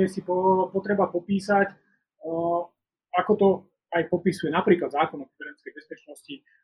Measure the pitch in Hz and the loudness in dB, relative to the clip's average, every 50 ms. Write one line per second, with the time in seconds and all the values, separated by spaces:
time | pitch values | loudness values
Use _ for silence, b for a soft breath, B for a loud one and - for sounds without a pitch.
0 | 190 190 - 196 - - 180 180 185 190 190 185 185 180 - 190 - 208 208 196 | 4 2 -2 -4 -6 -4 -2 2 4 4 4 4 2 0 -2 -4 -4 -2 0 0
1 | 185 175 - 175 - - 196 190 - - 202 196 196 196 - _ _ _ _ _ | 0 0 -2 -4 -4 -2 -2 -2 0 2 2 2 2 0 -4 _ _ _ _ _
2 | _ _ _ _ - 160 165 165 170 170 170 175 170 - _ _ _ _ _ _ | _ _ _ _ -10 -6 -4 -2 -2 0 -2 -2 -4 -6 _ _ _ _ _ _
3 | _ _ - - - - 208 - 202 196 185 185 - _ _ _ _ - - 170 | _ _ -2 0 2 2 4 4 4 4 4 2 -2 _ _ _ _ -4 -2 -2
4 | 160 165 - 175 - 190 160 - - 151 151 180 190 240 185 170 165 127 - 143 | -2 0 -2 -2 0 0 -2 0 -2 -2 0 2 4 4 4 4 2 -2 0 0
5 | 156 - - 147 135 - _ - 143 147 147 _ - - - 147 - - 165 - | 0 0 -2 -8 -14 -16 _ -18 -18 -18 -18 _ -18 -20 -18 -18 -18 -20 -20 -20
6 | _ - 143 - - - 143 135 _ _ _ _ | _ -20 -20 -20 -18 -18 -18 -18 _ _ _ _